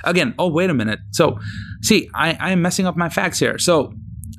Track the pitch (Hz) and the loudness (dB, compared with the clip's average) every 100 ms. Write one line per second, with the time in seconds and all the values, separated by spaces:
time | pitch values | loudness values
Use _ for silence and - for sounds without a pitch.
0 | - 175 139 - 180 156 185 143 107 104 | 0 2 0 0 0 2 2 0 0 -4
1 | - - 156 - - - - - - 208 | -4 2 2 2 -6 -10 -10 -6 4 4
2 | - 110 156 156 160 185 175 180 185 170 | 4 -2 -2 -2 0 0 2 0 0 0
3 | 170 - 190 - 143 - - 165 110 - | -2 0 -2 0 0 2 2 4 2 -6
4 | - - - | -14 -14 -14